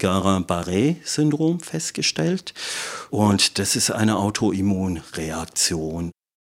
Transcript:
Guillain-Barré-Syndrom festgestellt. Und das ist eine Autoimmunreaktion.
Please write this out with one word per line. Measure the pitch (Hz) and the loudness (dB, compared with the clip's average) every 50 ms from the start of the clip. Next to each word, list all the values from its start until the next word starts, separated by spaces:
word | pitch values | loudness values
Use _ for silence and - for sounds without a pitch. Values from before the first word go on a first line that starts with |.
Guillain-Barré-Syndrom | - 95 92 98 90 98 95 92 87 - 90 85 87 87 90 98 127 151 170 165 - - - - 151 151 147 147 156 160 175 170 | 0 0 2 2 2 2 2 2 0 -2 -2 -2 -2 0 2 2 2 2 0 -2 -4 -6 0 2 2 2 2 2 2 0 0 -2
festgestellt. | - - - 160 - - - - 156 - - - 160 170 185 190 - - - - - - - - - - - - - - | -4 -8 -8 -6 -6 -6 -6 -2 -2 -2 0 0 0 0 0 -2 -4 -8 -12 -10 -8 -8 -6 -6 -8 -8 -8 -10 -10 -4
Und | - 107 107 104 101 95 - - - - | 0 4 4 6 6 4 4 2 0 0
das | 98 - - | -2 0 0
ist | 120 - - | 0 0 0
eine | 98 107 107 110 110 | 2 2 2 2 4
Autoimmunreaktion. | 92 101 104 104 - 117 104 95 98 98 101 98 92 95 92 87 - - - - 87 80 78 80 80 80 - - - - - 90 80 80 78 80 85 85 85 - _ _ _ _ _ | 2 2 0 0 0 0 2 2 2 2 2 2 2 0 -2 -2 -4 -6 -10 -8 -6 -6 -4 -4 -6 -6 -6 -4 -2 0 0 0 -2 -4 -4 -4 -4 -6 -6 -8 _ _ _ _ _